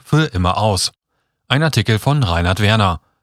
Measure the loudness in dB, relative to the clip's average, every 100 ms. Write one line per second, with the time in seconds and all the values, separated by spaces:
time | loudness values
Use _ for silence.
0 | -2 0 0 -2 -2 0 0 -2 -4 _
1 | _ _ _ _ -4 -2 0 -2 0 0
2 | 0 0 0 0 0 0 2 2 0 -2
3 | _ _